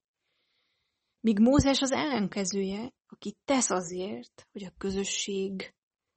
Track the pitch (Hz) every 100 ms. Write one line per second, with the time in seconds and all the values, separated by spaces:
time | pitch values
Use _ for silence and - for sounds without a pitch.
0 | _ _ _ _ _ _ _ _ _ _
1 | _ _ 220 202 233 285 277 262 269 254
2 | 302 240 190 208 185 196 190 202 247 _
3 | _ - 208 - - 269 233 185 170 180
4 | 190 233 247 - - - 185 - 196 190
5 | 196 - - 196 190 190 - _ _ _
6 | _